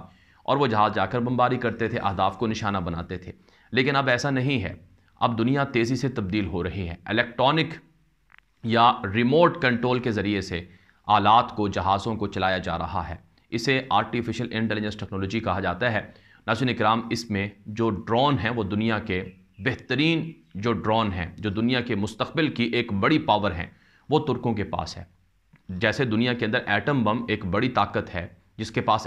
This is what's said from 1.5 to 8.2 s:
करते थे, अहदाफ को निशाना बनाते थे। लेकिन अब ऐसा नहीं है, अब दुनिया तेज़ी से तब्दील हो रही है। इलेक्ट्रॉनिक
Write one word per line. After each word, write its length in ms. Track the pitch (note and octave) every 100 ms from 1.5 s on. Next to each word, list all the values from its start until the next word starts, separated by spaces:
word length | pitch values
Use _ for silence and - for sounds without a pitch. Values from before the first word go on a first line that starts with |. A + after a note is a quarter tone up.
| B2+
करते 320 | A#2 - A2
थे, 80 | A#2
अहदाफ 400 | G2 F#2+ F#2+ G2
को 100 | A2+
निशाना 340 | G#2+ G#2+ G2
बनाते 380 | F2 E2 E2 F2+
थे। 140 | - - _ _ _
लेकिन 220 | A#2 C3+
अब 140 | C#3 C3
ऐसा 220 | B2 C#3+
नहीं 280 | C3 B2+ C3
है, 140 | F2+ F#2 - _ _ _
अब 140 | B2 A2+
दुनिया 280 | A#2 C#3 C#3
तेज़ी 300 | B2 A2+ C3
से 120 | C3+
तब्दील 360 | B2 F#2+ G#2+ F2+
हो 160 | F2
रही 240 | F2 F#2+ E2+
है। 120 | E2+ -
इलेक्ट्रॉनिक 640 | G#2+ A#2 - B2+ D#3 D#3+ - - _ _ _